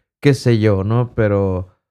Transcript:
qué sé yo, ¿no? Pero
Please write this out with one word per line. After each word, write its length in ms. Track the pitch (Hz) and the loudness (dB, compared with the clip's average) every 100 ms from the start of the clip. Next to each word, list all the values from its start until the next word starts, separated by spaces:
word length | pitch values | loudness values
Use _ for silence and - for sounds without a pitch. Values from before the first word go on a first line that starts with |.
| _ _ | _ _
qué 120 | 143 | 0
sé 260 | 131 127 113 | 2 0 2
yo, 240 | 107 95 | 2 0
¿no? 280 | 98 117 117 - | 0 -2 -2 -2
Pero 540 | 107 101 98 92 92 _ _ | 0 0 -2 -4 -8 _ _